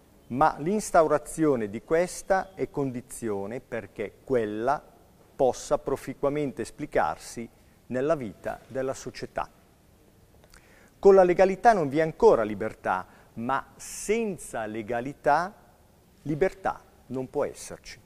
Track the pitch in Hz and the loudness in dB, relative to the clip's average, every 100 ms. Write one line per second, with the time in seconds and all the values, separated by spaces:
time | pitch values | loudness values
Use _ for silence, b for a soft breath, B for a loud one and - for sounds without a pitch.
0 | _ - - 123 156 - 160 214 - 180 | _ -20 -8 0 0 2 -2 -2 2 4
1 | 151 147 - 156 151 123 107 110 - 160 | 4 2 -2 0 2 2 -2 -8 -2 0
2 | 180 - - 190 - - 131 147 135 120 | 0 -6 -2 0 -2 -8 -6 -4 -4 -6
3 | - - 113 98 98 131 - 117 101 - | -12 -8 -6 -4 -6 -10 -10 -12 -10 -10
4 | 98 - - 123 107 107 123 151 - - | -10 -10 -2 -2 0 -2 -2 -2 -6 -20
5 | - _ - - 127 - - 147 - 135 | -20 _ -16 0 0 0 -2 -4 -2 -6
6 | - - 139 147 139 113 107 - 147 131 | -6 -4 -2 -2 -4 -6 -10 -10 -4 0
7 | 78 80 - 123 117 b b b - 123 | 0 -4 -12 -14 -14 b b b -8 -2
8 | 143 160 110 - 107 107 - 127 131 - | 0 -2 -4 -10 -10 -10 -10 -8 -6 -8
9 | 127 - 123 - - _ _ _ _ _ | -12 -12 -10 -8 -10 _ _ _ _ _
10 | _ _ _ - b b b b b _ | _ _ _ -20 b b b b b _
11 | 196 196 180 175 190 190 240 208 143 147 | 8 10 8 6 4 6 4 4 2 0
12 | 160 - 226 135 107 101 110 - 110 92 | -2 4 6 6 2 -4 -6 -6 -2 -2
13 | - B B 113 120 135 - - - - | -4 B B -10 -4 -4 -6 -16 -16 -10
14 | - 226 220 165 - 120 107 110 107 120 | -2 -2 -2 -6 -10 -8 -8 -8 -6 -6
15 | 135 - 147 151 185 - - _ _ _ | -6 -2 2 2 0 -10 -20 _ _ _
16 | _ _ 139 151 - - - - - _ | _ _ -8 0 0 0 -4 -6 -12 _
17 | - 127 131 143 104 - - 85 - - | -10 -8 -6 -4 -4 -6 -14 -16 -16 -20